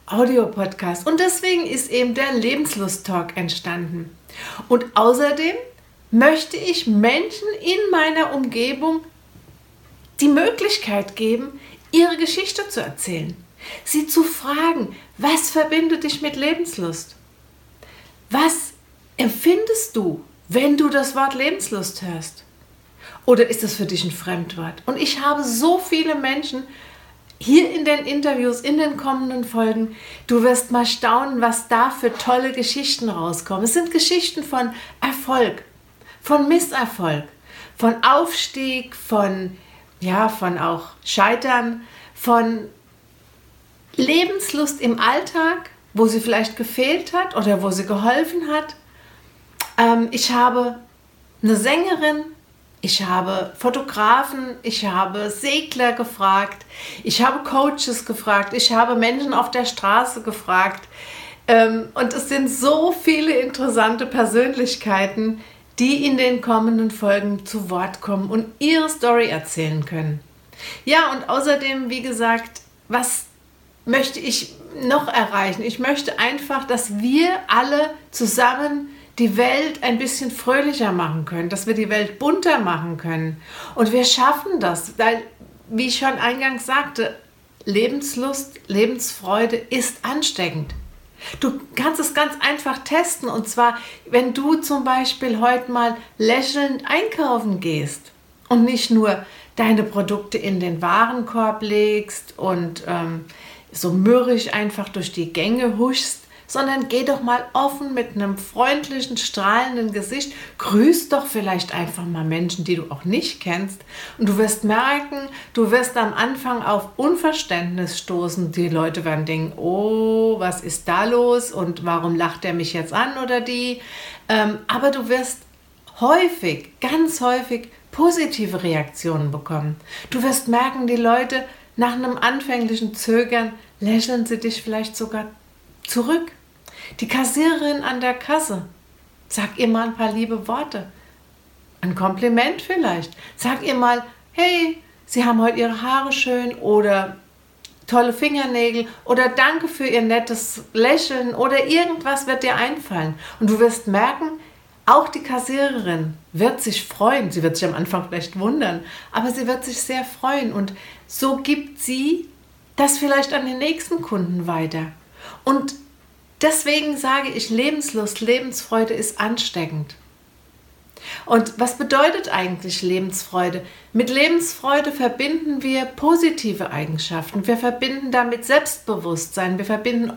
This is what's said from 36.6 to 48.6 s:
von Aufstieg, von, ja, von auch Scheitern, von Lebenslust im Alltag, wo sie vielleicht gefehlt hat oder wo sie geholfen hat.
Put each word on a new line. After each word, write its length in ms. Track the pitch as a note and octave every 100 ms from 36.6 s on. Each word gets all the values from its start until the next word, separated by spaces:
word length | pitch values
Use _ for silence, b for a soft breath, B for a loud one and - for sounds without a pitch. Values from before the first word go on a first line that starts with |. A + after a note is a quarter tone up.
| - C4 A#3 - E3+ D3 - - B B B -
von 160 | A3+ A#3
Aufstieg, 920 | B3 C#4+ E4+ - - C4+ C4+ B3+ - -
von, 640 | - G#3+ G3+ F#3+ F#3 F#3 B B B _
ja, 280 | F3+ G3 A3
von 300 | - F3+ F3
auch 300 | E3+ E3+ - -
Scheitern, 760 | - - G3+ A#3+ C4 B3 A#3 A#3 A#3 B B
von 540 | - B3 A#3 A3+ A3 G#3+ - _ _ _ _ _ _ _ _ _ _ _ -
Lebenslust 840 | C4 E4 F4+ G4 - D4 C#4+ -
im 180 | A#3+ A#3
Alltag, 720 | A3+ C#4+ - E4+ D#4+ F4 - - _
wo 120 | G3+ A3+
sie 140 | A3
vielleicht 380 | A3+ A3 A3 -
gefehlt 560 | A3+ - C4 F4+ -
hat 240 | F4 F#4 -
oder 260 | G3+ F#3+
wo 80 | G3
sie 140 | F3+ F#3
geholfen 640 | G3+ A3+ C4+ D#4+ F4 D4+
hat. 240 | D4+